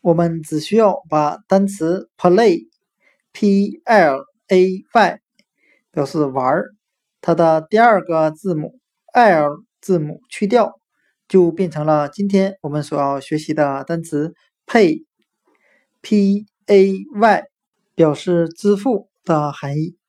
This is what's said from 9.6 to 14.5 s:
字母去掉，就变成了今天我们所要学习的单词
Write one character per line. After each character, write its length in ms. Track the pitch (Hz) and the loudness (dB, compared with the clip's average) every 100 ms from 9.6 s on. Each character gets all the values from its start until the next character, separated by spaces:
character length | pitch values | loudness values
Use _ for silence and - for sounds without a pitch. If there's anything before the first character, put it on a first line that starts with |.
| _ _ | _ _
字 180 | - 180 | -4 -2
母 220 | 151 156 _ | -2 -12 _
去 160 | - 202 | -6 0
掉， 320 | 240 208 - _ _ _ _ _ | 0 0 -6 _ _ _ _ _
就 240 | 190 175 | 2 2
变 220 | 165 185 | 0 -6
成 120 | 151 | -4
了 240 | 151 151 143 | 0 0 -2
今 200 | - 202 | -6 -2
天 280 | 196 190 196 | 0 -2 -4
我 80 | 151 | -8
们 160 | 147 | -8
所 120 | 143 147 | -6 -4
要 220 | 143 139 | -4 -6
学 180 | 131 156 | -6 -8
习 160 | 156 | -6
的 300 | 156 143 139 | -2 -2 -4
单 180 | 143 170 | -6 -8
词 280 | 156 147 160 160 _ | -6 -6 -6 -10 _